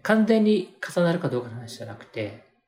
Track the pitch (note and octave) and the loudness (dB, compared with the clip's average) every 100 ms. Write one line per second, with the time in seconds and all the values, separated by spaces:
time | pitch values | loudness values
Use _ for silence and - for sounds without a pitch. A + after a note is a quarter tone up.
0 | - A3 G#3+ A3 G#3+ G#3+ - - - F3+ | 0 2 4 4 4 2 0 -10 -4 0
1 | F3 E3+ B2+ B2 A#2+ A#2 A2+ - G#2+ G#2 | 2 2 -2 -4 -6 -10 -14 -14 -14 -16
2 | - A2+ G#2 G#2 _ _ | -12 -10 -8 -10 _ _